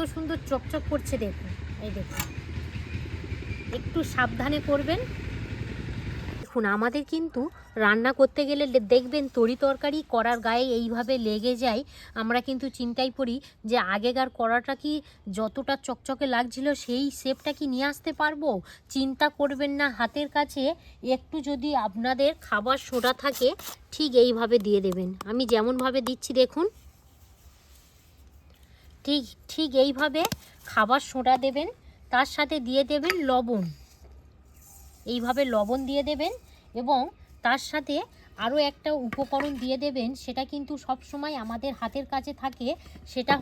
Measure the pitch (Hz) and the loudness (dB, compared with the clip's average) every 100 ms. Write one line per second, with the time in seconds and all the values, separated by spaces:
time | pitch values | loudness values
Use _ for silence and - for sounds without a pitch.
0 | 311 320 311 330 - 262 - 302 - 294 | -4 -4 -4 -4 -2 -4 -2 -6 -2 -4
1 | - 254 208 - 190 - - - 208 196 | -2 -4 -4 -6 -8 -8 -10 -8 -8 -8
2 | 185 - - - - - - - - - | -8 -8 -8 -8 -10 -8 -8 -10 -8 -8
3 | - - - - - - - 247 - 320 | -8 -8 -8 -8 -8 -8 -8 -8 -4 -4
4 | - 262 247 226 269 294 294 285 277 381 | -2 0 0 0 -2 -2 0 0 2 -2
5 | 523 - - - - - - - - - | -2 -6 -8 -8 -8 -8 -8 -8 -8 -8
6 | - - - - - 240 208 208 240 294 | -8 -8 -8 -10 -6 0 2 2 0 -2
7 | 285 320 330 247 294 - - 220 208 220 | -4 -4 -4 -4 -6 -8 -8 2 4 4
8 | 254 269 269 - 277 285 285 247 202 247 | 4 6 4 4 0 2 4 2 6 4
9 | 247 294 269 240 226 254 277 269 294 302 | 4 -2 0 2 2 4 2 2 0 -2
10 | - 233 226 240 226 240 262 233 233 233 | 0 2 2 2 2 2 2 0 0 -2
11 | 226 262 220 214 240 240 254 220 285 - | 0 0 0 0 0 2 2 0 -4 -12
12 | - 226 220 247 262 262 269 - 240 240 | -12 -4 0 0 0 -4 -6 -4 -4 0
13 | 262 254 247 262 - - 214 240 185 202 | -2 0 -2 -4 -8 -12 0 2 2 2
14 | 240 254 254 - 226 240 254 269 302 302 | 2 0 0 0 2 2 0 -4 -2 -4
15 | - - 208 190 220 269 277 269 - 240 | -6 -14 -8 -4 -4 -2 -2 -2 -4 -6
16 | - 262 277 240 247 262 277 277 - 247 | -6 -2 0 0 0 0 0 0 0 0
17 | 277 - 262 269 302 277 285 254 277 277 | 0 -2 -4 -2 -4 -2 -2 0 -2 -2
18 | 330 294 302 294 294 190 - - - 269 | -4 0 0 2 0 -2 -4 -18 -6 -2
19 | 269 262 302 294 285 269 285 285 285 214 | 0 2 2 2 0 0 -2 2 0 0
20 | 226 294 285 294 285 285 269 339 - - | -2 -2 -2 0 0 0 0 -2 -8 -6
21 | 247 254 - 311 277 277 294 269 214 202 | -2 -2 -2 -6 -4 -4 0 0 0 -2
22 | 247 262 277 320 - 208 226 277 - 247 | 0 4 2 2 -2 0 2 0 0 0
23 | 247 254 277 - 262 - - - - - | 2 2 0 2 2 2 -8 -16 -10 -4
24 | 302 247 247 226 233 240 202 202 190 180 | 4 6 6 4 4 4 4 2 2 0
25 | 180 185 196 240 240 226 226 254 254 262 | -4 -6 -4 -2 2 4 4 2 0 0
26 | 240 254 - 262 254 294 403 - - - | -2 -4 0 2 4 2 -2 -2 -20 -20
27 | - - - - - - - - - _ | -20 -20 -20 -20 -20 -20 -20 -20 -20 _
28 | _ - - - - - - - - - | _ -20 -20 -20 -20 -20 -20 -20 -20 -10
29 | 277 294 226 - - - 311 262 277 262 | -4 -2 -4 -14 -10 -6 0 4 4 2
30 | 302 311 349 - - - - 226 220 277 | 0 2 0 -2 -14 -20 -2 2 4 2
31 | - 262 254 254 269 269 359 - - - | 0 0 4 4 2 0 -4 -6 -18 -20
32 | - 247 269 - 294 311 240 262 269 294 | -2 2 2 0 0 0 0 2 4 2
33 | 330 370 262 254 240 214 170 143 - - | 2 0 2 2 2 0 -2 -8 -18 -20
34 | - - - - - - - - - - | -20 -20 -20 -20 -20 -20 -20 -20 -20 -12
35 | 214 240 240 254 262 220 208 262 262 285 | -6 -2 2 2 4 2 2 0 0 0
36 | 277 285 339 494 - - - 226 247 262 | 0 0 -2 -6 -14 -20 -12 -4 2 2
37 | 320 - - - 233 254 - 302 294 294 | 2 -6 -20 -2 0 0 0 -4 -2 -2
38 | - - - - 226 294 285 - 302 302 | -4 -12 -18 -6 0 2 2 0 -2 -2
39 | 240 277 269 277 294 262 254 262 294 254 | -2 -4 -2 -2 -2 -4 -4 -2 -2 -2
40 | 233 262 - 254 269 294 269 190 - 254 | -4 -6 -8 -6 -6 -6 -8 -6 -6 -6
41 | - 202 302 233 220 233 269 240 226 269 | -8 -8 -6 -6 -8 -6 -6 -6 -6 -6
42 | 269 269 285 277 262 254 247 349 - - | -4 -6 -6 -8 -8 -6 -6 -6 -10 -20
43 | - 254 247 277 | -10 -4 0 2